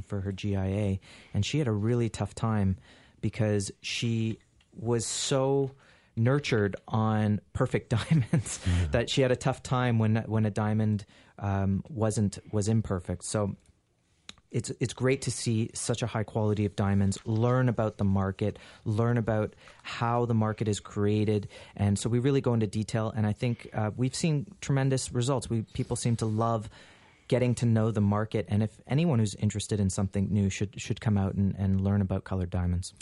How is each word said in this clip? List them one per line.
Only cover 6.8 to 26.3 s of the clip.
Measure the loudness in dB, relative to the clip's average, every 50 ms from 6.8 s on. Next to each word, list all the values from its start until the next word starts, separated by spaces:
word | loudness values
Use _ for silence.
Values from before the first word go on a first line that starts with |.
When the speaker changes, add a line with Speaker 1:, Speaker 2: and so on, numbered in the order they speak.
| -8 -4
Speaker 1:
on | -2 0 2 2 2 2 2 2 0 0 -2 _
perfect | _ -2 -2 0 0 -2 -2 0
<laughs> | -2 -2 2 2
diamonds | 2 2 2 2 0 0 0 -2 -8 -4 -2
Speaker 2:
Mm. | 0 2 2 2 2
Speaker 1:
that | 2 0 0 0
she | 2 2
had | 4 2 2
a |
tough | 2 0 -2 -2 -2
time | -4 -2 0 2 2 2 2 2
when, | 4 4 2 0 0 0
when | 0 2 2
a | 2
diamond, | 2 0 0 0 2 2 2 2 0 0 -2 -8 -16 -20 -20 -20 _ -6
um, | -4 -2 0 0 2 2 0 0 -2 -6
wasn't, | -4 -2 0 0 2 2 0 0 -2 -6 -12 -4 -2
was | 0 0 2
imperfect. | 2 2 2 0 -4 -4 -2 -4 -8 -6 -6
So | -4 -2 -2 -2 -2 -4 -8 _ _ _ _ _ _ _ _ _ _ _ _ _ -20 -20 -20 _ _
it's, | -6 -6 -4 -4 -4 -4
it's | -4 -4 -2
great | 0 2 2 2 2 0
to | -4
see | -6 -4 -2 0 0 0 0 -2 -4
such | -8 -4 -2 -2 -2 -2
a |
high | -4 -2 -4
quality | -4 -2 -2 0 0 2 2 2 0
of | 0 0
diamonds, | 0 0 2 2 4 2 2 0 -2 -4
learn | -2 0 2 2 2 2 4 2 2
about | 2 0 0 -2 0 0
the | 0
market, | 2 2 2 0 -2 -2 -2 -4 -4 -4 -6 -14 -20 -20 -12 -6
learn | -4 -2 0 0 2 0 0
about | 0 0 0 0 -2 -4 -6 -12 -20 -20 -20 -16
how | -14 -12 -6 -2 -2 0 2 0 2
the | 2 2
market | 2 2 0 0 -2 -2 -2
is | -2 -2
created. | -4 -8 -4 0 0 2 2 2 2 2 0 0 -2 -4 -12 -18 -20 -20 -4
And | 0 2 2 2 2
so | 0 0
we | 0 2
really | 2 2 2 2
go | 2 2 2
into | 2 0 0
detail. | -2 -4 -4 -2 -2 -2 -2 -2 -2
And | 0 0
I | 0 0
think, | 0 -2 -2 -2 -4 -8 -10 -6
uh, | -4 -4 -4 -2 -2
we've | -2 -2 -2
seen | -2 0 0 0 0 -2 -4 -12 -16
tremendous | -4 -2 0 2 2 2 0 0 -2 -2
results. | -2 -2 0 0 0 -2 -2 -2
We, | -2 -4 -4 -4 -6
people | -6 -4 -4 -4
seem | -2 0 0 0 0
to | 0
love | 0